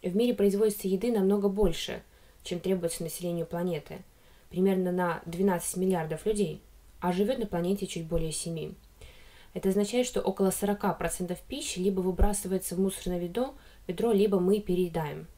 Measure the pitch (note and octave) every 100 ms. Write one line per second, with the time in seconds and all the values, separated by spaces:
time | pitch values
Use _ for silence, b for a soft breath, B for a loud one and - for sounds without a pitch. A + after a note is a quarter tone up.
0 | F#3 F3+ B3 - G3+ G3 A3 G3+ F#3+ F#3
1 | A3+ A3+ F#3+ G3+ G3+ G3 G3+ D#3+ - -
2 | - b b b - F3 F#3 F#3+ E3+ -
3 | E3 - F3 E3+ E3 E3+ F3+ D#3+ - D#3+
4 | - b b b b E3+ F#3+ F#3 F3+ F3+
5 | F3+ E3 - E3+ G3+ F3+ - F3+ F#3 F#3
6 | D#3 D#3 - G#3 F#3 D#3 - - - -
7 | F3+ F3+ G#3 C4 G#3+ F3 F3 G3+ F#3 -
8 | E3 E3 D#3+ D3+ E3+ E3 D3+ - - -
9 | B B B B B - F#3+ F#3+ G3+ B3
10 | B3 - - G3 F#3+ F3+ G3+ G3+ G3+ E3+
11 | E3+ - F3 F3+ - C#4 D#4+ - F#3 F#3+
12 | F#3 F3 G#3 G3 F#3 F#3+ - F3 F#3+ F#3+
13 | - F3+ F3 F3+ C4 B B B - F3
14 | A3+ G#3 G#3 G3 F3+ G#3 - F3+ F3+ E3
15 | D3+ D3+ D#3+